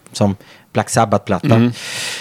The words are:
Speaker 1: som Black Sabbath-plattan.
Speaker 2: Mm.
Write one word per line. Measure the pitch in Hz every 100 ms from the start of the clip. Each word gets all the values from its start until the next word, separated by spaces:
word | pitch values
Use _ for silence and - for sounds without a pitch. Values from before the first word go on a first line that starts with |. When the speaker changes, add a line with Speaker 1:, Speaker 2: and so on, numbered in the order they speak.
| -
Speaker 1:
som | - 104 98 - - _
Black | 113 104
Sabbath-plattan. | 117 113 104 - 95 -
Speaker 2:
Mm. | 117 120 120 - - - -